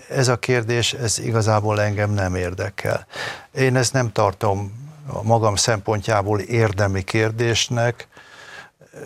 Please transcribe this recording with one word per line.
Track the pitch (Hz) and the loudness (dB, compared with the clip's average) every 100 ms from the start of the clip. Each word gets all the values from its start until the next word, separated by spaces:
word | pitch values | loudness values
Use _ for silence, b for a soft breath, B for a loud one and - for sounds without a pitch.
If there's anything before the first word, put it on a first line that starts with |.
| - | -6
ez | 135 127 | 0 2
a | 120 | 0
kérdés, | - 123 110 120 110 | 2 0 2 0 0
ez | 135 113 - | -2 -4 -2
igazából | 131 113 104 107 107 104 | 0 2 4 2 2 0
engem | 104 101 104 | 0 0 0
nem | 101 92 | 0 0
érdekel. | 90 90 95 98 - 101 - - B B B B | -2 -4 -4 -8 -6 -4 -4 -6 B B B B
Én | 139 131 131 | 0 2 4
ezt | 120 | 2
nem | 139 117 | 0 0
tartom | 113 101 - 107 98 101 117 143 151 147 | 2 2 2 -2 -2 -4 -12 -16 -16 -10
a | 92 | -6
magam | 110 117 110 95 | 2 4 4 2
szempontjából | - 110 117 104 117 104 98 104 | 0 0 0 -2 2 0 2 -2
érdemi | - 117 110 95 101 95 | 0 2 2 2 0 0
kérdésnek. | 92 110 110 113 120 110 - 123 120 - - B B B B B B _ - - | 0 0 0 2 0 0 0 0 0 -2 -12 B B B B B B _ -20 -18